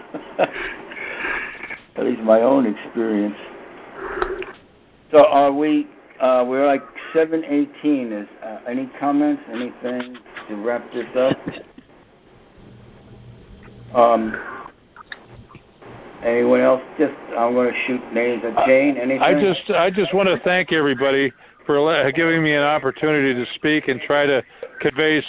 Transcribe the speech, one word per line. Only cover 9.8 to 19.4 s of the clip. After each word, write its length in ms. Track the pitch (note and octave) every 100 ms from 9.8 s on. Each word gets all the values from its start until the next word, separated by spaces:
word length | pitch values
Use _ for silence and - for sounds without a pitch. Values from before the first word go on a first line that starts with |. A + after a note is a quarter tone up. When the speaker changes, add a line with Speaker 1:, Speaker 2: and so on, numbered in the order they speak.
| B2 B2 B2 - - - -
Speaker 1:
to 80 | G#2
wrap 340 | A2+ A#2+ -
this 140 | A#2+ A2+ B2+
up? 200 | C3 C#3 - - - - - - _ _ _ - - - - - - - - - - - - - - - -
Um, 400 | B2 A#2 A2+ A2 G#2+ - - - - _ - - - - - - - - _ - - - -
anyone 380 | A#2 A#2+ A#2+ B2+
else? 220 | C3 B2+ - -
Just, 160 | - - - A#2
I'm 180 | A#2
gonna 180 | B2 B2 A2+ -
shoot 140 | B2 -
nays 280 | A2+ A#2+ A#2
at 220 | A#2 A2 B2+
Jane. 300 | C3 C#3+ B2+
Anything? 240 | B2 C3+
Speaker 2:
I 180 | D3 F#3+